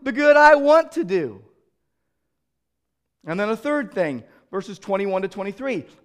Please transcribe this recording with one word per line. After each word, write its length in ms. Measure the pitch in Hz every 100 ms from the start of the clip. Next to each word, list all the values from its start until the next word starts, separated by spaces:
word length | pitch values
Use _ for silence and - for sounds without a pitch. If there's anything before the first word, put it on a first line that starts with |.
the 80 | 269
good 260 | 247 294 294
I 160 | 302
want 380 | 294 285 320 320
to 120 | 320
do. 380 | 185 185 135 98 _ _ _ _ _ _ _ _ _ _ _ _ _ _ _ _ _ _ -
And 120 | 175
then 100 | 208
a 60 | 220
third 380 | 285 294 233
thing, 300 | 208 165 127 113 _ _
verses 300 | 190 190 196
twenty-one 420 | - 196 196 190
to 60 | 190
twenty-three, 580 | 202 196 202 262 202 - _